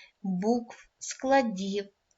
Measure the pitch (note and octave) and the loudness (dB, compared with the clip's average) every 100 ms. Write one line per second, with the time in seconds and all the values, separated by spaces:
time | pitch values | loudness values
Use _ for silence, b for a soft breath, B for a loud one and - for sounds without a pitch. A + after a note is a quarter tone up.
0 | B _ G3 F3+ G#3+ A#3+ A#3 - - - | B _ -4 0 2 0 -2 -16 -20 -16
1 | - - C4 C#4 A#3 F#3+ G3 G3+ G3+ _ | -14 -6 2 4 4 -2 -4 -4 -6 _
2 | _ | _